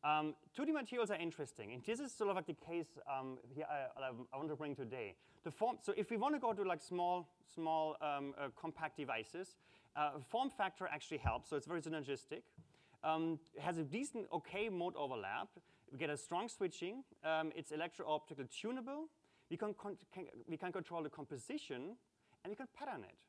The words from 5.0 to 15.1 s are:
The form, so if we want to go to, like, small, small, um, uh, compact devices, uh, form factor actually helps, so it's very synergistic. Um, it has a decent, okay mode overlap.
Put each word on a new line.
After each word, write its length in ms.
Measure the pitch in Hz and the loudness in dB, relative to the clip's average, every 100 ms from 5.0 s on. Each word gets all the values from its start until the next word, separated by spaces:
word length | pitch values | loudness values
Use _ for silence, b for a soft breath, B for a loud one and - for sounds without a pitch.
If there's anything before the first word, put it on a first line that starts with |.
| 107 92 B B | -4 -6 B B
The 80 | - | -8
form, 260 | 147 226 233 | 2 2 2
so 120 | - - | 0 2
if 120 | 208 | 2
we 60 | 226 | 4
want 180 | 247 294 | 4 4
to 40 | |
go 140 | 240 | 4
to, 100 | 202 | 4
like, 180 | 190 170 | 4 2
small, 460 | - 180 175 180 165 _ - | 0 2 4 4 0 _ -14
small, 440 | - 160 160 156 151 | -2 4 4 4 2
um, 320 | 151 143 139 139 | 0 2 0 -2
uh, 80 | 139 - | -4 -4
compact 380 | 165 156 156 - | -8 -4 -4 -2
devices, 600 | 139 113 110 170 190 - B B B - | 0 0 -2 -6 -8 -12 B B B 2
uh, 140 | 151 143 127 | 2 2 -2
form 200 | 220 269 | 2 2
factor 380 | - 190 - 185 | 2 0 0 -4
actually 260 | 151 - 156 | -2 -2 0
helps, 320 | 131 113 - | 2 2 0
so 80 | 147 | -2
it's 100 | 139 | 0
very 140 | 170 | -2
synergistic. 600 | 160 156 139 135 - - - - B B B B | 0 -4 -2 -4 -4 -10 -10 -20 B B B B
Um, 360 | 156 160 165 160 - | 2 4 4 0 -4
it 80 | - | -4
has 160 | 151 170 | 0 0
a 60 | |
decent, 440 | 147 180 285 233 190 | 0 0 -2 -4 -2
okay 380 | 170 - 190 220 | -2 -2 -2 0
mode 240 | 185 175 - | 2 0 0
overlap. 540 | 143 | 0